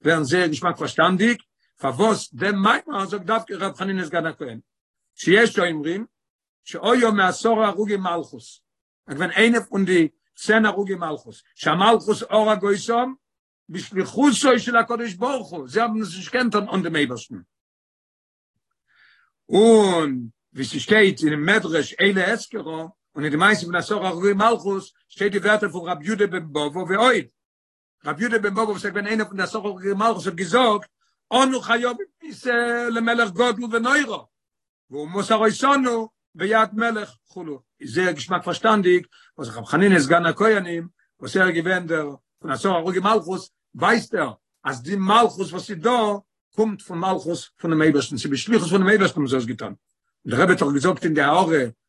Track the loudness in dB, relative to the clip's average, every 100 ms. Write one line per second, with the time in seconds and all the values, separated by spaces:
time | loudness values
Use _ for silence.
0 | 0 0 2 0 0 0 -4 -4 -4 2
1 | 2 4 2 0 -6 _ _ _ -6 0
2 | 2 2 -4 -6 -2 0 2 0 -2 -6
3 | -6 -6 -2 -4 -4 -6 -6 -6 -4 -4
4 | -4 -4 -4 -6 -10 -12 -18 _ _ _
5 | _ -8 2 4 4 2 -2 -2 -4 -6
6 | -8 _ _ _ _ _ -16 -6 0 2
7 | 2 2 2 0 0 2 2 0 -2 -2
8 | -2 -4 -6 -14 -20 -20 _ _ _ _
9 | -14 -6 -4 2 4 4 0 -2 2 4
10 | 2 -2 _ -10 2 4 4 0 -4 -4
11 | -6 -8 -12 -20 _ -6 -2 2 4 4
12 | 2 -4 0 2 2 2 0 -2 0 -2
13 | -2 -6 _ _ _ _ -14 -12 -8 -6
14 | -4 2 2 4 4 2 2 0 0 -4
15 | -6 -6 -4 -4 -8 -12 -6 -2 -2 -2
16 | -6 -10 -6 -2 0 0 -2 -4 -2 -2
17 | -2 -4 -12 -18 -18 _ _ _ _ _
18 | _ _ _ _ _ _ _ _ _ _
19 | _ _ _ _ _ 6 8 8 6 2
20 | 0 -4 -8 -16 _ -10 -8 -6 2 4
21 | 4 4 0 0 0 0 0 -2 -2 0
22 | 0 2 0 -2 -6 -12 -10 -10 -12 -18
23 | _ -8 -4 2 2 2 -2 -6 -4 -4
24 | -4 -2 0 2 2 2 -2 -6 -8 _
25 | _ -6 -4 0 2 2 0 -4 -8 -6
26 | -4 -2 0 -2 -6 -4 -4 -6 -4 2
27 | 4 2 -2 _ _ _ _ _ _ _
28 | -10 -6 -2 -2 -2 -2 -4 -4 -6 -6
29 | -4 -4 -4 -6 -6 -6 -8 -6 -4 0
30 | 0 0 -6 -6 -2 2 2 0 -4 _
31 | _ _ _ 2 2 0 -2 0 0 -4
32 | -12 _ -18 -10 -2 -2 0 -2 -4 -2
33 | 0 0 0 2 0 0 -4 -2 0 0
34 | 0 -8 -14 _ _ _ _ _ _ -12
35 | -8 -6 0 2 2 2 2 2 2 -2
36 | -4 _ _ -8 0 2 2 0 -2 -2
37 | -8 -16 _ -16 -14 -14 _ _ -6 -2
38 | 0 -2 -4 -4 -4 -2 2 4 4 2
39 | 0 _ _ -14 -12 -10 -2 2 6 6
40 | 6 2 2 2 2 2 0 -6 -8 -16
41 | _ _ -4 2 2 2 0 -2 -2 -4
42 | -4 -10 _ _ -8 -4 -2 -2 -2 -2
43 | 0 0 0 -8 -10 _ _ -2 0 0
44 | 0 -4 -4 -8 _ _ -8 -8 -6 -4
45 | 2 4 4 0 -8 -8 -10 -4 0 2
46 | 0 -4 -8 _ _ -2 -2 -4 -10 -6
47 | -4 -4 -4 -8 -10 _ -2 2 4 4
48 | 0 -6 -4 -4 0 0 2 2 4 4
49 | 2 0 -2 -2 -4 -8 -10 -14 _ _
50 | _ _ -6 2 4 4 2 2 0 0
51 | 0 0 2 4 4 2 0 -6